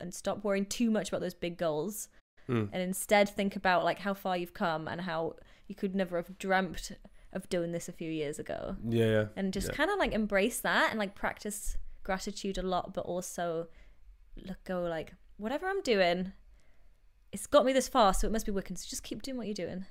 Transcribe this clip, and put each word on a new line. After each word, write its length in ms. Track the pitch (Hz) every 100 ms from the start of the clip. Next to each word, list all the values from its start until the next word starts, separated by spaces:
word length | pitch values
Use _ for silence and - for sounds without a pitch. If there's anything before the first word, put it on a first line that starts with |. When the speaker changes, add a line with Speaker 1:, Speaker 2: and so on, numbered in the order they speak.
Speaker 1:
and 120 | 180
stop 300 | - - 196
worrying 220 | 208 196
too 240 | 202 - 233
much 160 | 214 170
about 120 | -
those 140 | 180
big 200 | - 175 175
goals. 520 | 170 151 175 208 - - _ - -
Speaker 2:
Mm. 180 | 120 101
Speaker 1:
And 80 | 98
instead 480 | 180 190 - 208 202
think 260 | - 196
about, 280 | 196 190 180
like, 140 | 165 -
how 140 | 202
far 220 | 196 190
you've 180 | 180 175
come 320 | - 175 160 160
and 120 | 165
how 340 | 185 160 165 - - - -
you 80 |
could 200 | 196 202
never 220 | 190 180 175
have 200 | 175 185
dreamt 520 | 190 190 185 180 - - - - -
of 160 | 190 -
doing 240 | 180 170
this 160 | 170 175
a 60 |
few 180 | 175 165
years 280 | 160 147 151
ago. 360 | - - - - 113
Speaker 2:
Yeah, 160 | 113
yeah. 220 | 113 110 104 -
Speaker 1:
And 160 | 196
just 140 | 185 -
Speaker 2:
Yeah. 60 |
Speaker 1:
kinda, 200 | - 320
like, 160 | 403 277
embrace 460 | 208 214 196 214 -
that 280 | 180 196 302
and, 100 | 220
like, 160 | 196
practice 600 | - 208 - 208 208 - - - -
gratitude 540 | - 185 - 196 202 190
a 60 |
lot, 300 | 185 180 -
but 120 | 185
also 640 | - 175 175 - 175 165 165 - - - - - -
look, 280 | - 185 185
go, 180 | - 180
like, 320 | 175 160 - - - -
"Whatever 300 | 214 294 370
I'm 140 | 392
doing, 500 | 359 202 175 175 185 - - - - - - - - _ -
it's 140 | 196
got 200 | - 285
me 60 | 254
this 160 | 262 247
far, 280 | 262 202
so 100 | 185
it 60 | -
must 140 | 220 -
be 40 |
working. 240 | 196 -
So 120 | 175 -
just 140 | -
keep 180 | - 220
doing 160 | 269 254
what 80 |
you're 80 | 208
doing 320 | 208 170 185 196